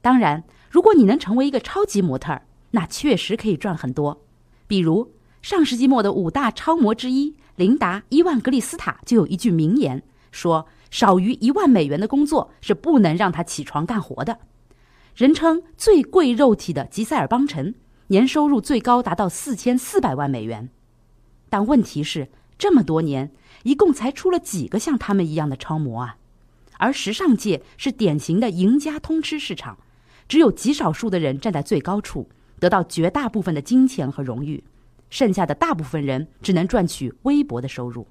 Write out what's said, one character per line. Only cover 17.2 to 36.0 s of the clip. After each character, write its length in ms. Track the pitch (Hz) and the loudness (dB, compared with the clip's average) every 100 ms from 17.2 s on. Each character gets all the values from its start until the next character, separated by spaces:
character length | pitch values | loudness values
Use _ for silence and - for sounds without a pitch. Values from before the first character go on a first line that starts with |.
| 147 | 0
邦 160 | 233 | 0
辰， 300 | 277 160 147 233 _ _ _ | 0 -2 -6 -8 _ _ _
年 200 | 190 262 | 2 2
收 200 | 311 294 | 2 2
入 140 | 277 | 2
最 180 | - 269 | 0 -2
高 240 | - 240 | 2 0
达 100 | 247 | 0
到 160 | 233 196 | -2 -2
四 280 | - - 220 | -4 -8 -4
千 200 | 247 247 | 0 -2
四 240 | - 403 | 0 -2
百 140 | - | 0
万 160 | 135 143 | -2 -4
美 140 | 131 | -4
元。 260 | 110 113 127 _ _ _ _ _ _ _ _ | -6 -10 -12 _ _ _ _ _ _ _ _
但 180 | 202 214 | -2 2
问 160 | 285 | 2
题 180 | 190 - | 2 -4
是， 240 | 151 165 135 _ _ _ | -6 -6 -10 _ _ _
这 160 | 403 | 2
么 120 | 320 | 4
多 180 | 156 160 | 4 0
年， 300 | 165 139 139 _ _ _ | 0 -4 -6 _ _ _
一 100 | 226 | -4
共 180 | 285 381 | 2 4
才 200 | 277 233 | 2 -2
出 180 | 277 381 | -4 -2
了 80 | 359 | -2
几 300 | 339 190 123 | -4 -8 -4
个 100 | 208 | -4
像 180 | - 277 | -2 -4
他 160 | - | 0
们 140 | 202 165 | -2 0
一 80 | |
样 160 | 156 151 | -2 -4
的 60 | 147 | -6
超 200 | - 151 | -6 -6
模 260 | 147 113 | -6 -6
啊？ 140 | 120 - _ _ _ _ _ _ | -10 -14 _ _ _ _ _ _
而 80 | 208 | -2
时 220 | 277 - | -2 -6
尚 240 | 220 370 226 | -2 2 2
界 260 | 208 156 - - | 2 -4 -4 -8
是 160 | - | -8
典 260 | - 208 151 | -2 0 -2
型 220 | - 170 | -2 -2
的 80 | 240 | 0
赢 300 | 175 185 269 | 0 2 2
家 200 | 294 302 | 0 -10
通 220 | - 320 | -6 -4
吃 180 | 302 311 | -4 -8
市 160 | - | -8
场， 220 | 185 - 101 _ _ _ _ _ | -12 -14 -20 _ _ _ _ _
只 120 | 294 | 4
有 120 | 294 | 4
极 220 | - 226 | 4 -2
少 180 | 285 214 | 0 -2
数 200 | 156 233 | -2 -2
的 80 | 185 | -2
人 200 | 151 135 | -2 -2
站 140 | 226 | -4
在 80 | 165 | -4
最 180 | 143 180 | -2 -2
高 220 | 156 202 | -2 -6
处， 260 | - - 117 _ _ - | -6 -10 -12 _ _ -2
得 120 | 180 | 0
到 120 | 190 | 2
绝 280 | 170 - 165 | -2 -2 -2
大 180 | 285 262 | 0 -4
部 140 | 226 | -4
分 120 | 180 | -4
的 60 | 151 | -4
金 260 | 139 254 262 | 0 4 4
钱 240 | - 135 | 2 -6
和 120 | 139 | -6
荣 200 | 135 117 | -8 -8
誉， 220 | 143 147 - _ _ _ _ | -8 -10 -12 _ _ _ _
剩 200 | - 247 | 0 0
下 140 | 190 | 2
的 100 | 175 | -2
大 200 | 147 330 | 0 -2
部 100 | 190 | -2
分 180 | 147 160 | -4 -4